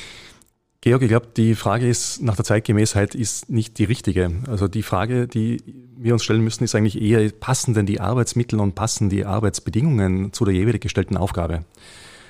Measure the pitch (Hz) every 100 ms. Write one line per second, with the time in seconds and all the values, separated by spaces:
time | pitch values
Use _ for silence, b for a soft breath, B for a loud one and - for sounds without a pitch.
0 | B B B B _ _ _ _ 117 127
1 | 123 113 - - 113 110 104 110 123 117
2 | - - 131 101 - 107 - 104 107 101
3 | 101 - 107 - - 117 107 - 101 -
4 | - 90 90 85 131 104 98 110 - 92
5 | 110 123 123 113 110 120 - 127 123 127
6 | 117 117 - 113 110 - 117 107 107 -
7 | 107 117 107 - - 131 - 107 98 110
8 | 98 127 113 120 117 107 101 92 110 -
9 | 101 98 101 101 104 - - 110 160 117
10 | 95 92 95 - 101 92 110 - 101 -
11 | 90 90 92 - 82 85 82 B B B
12 | B B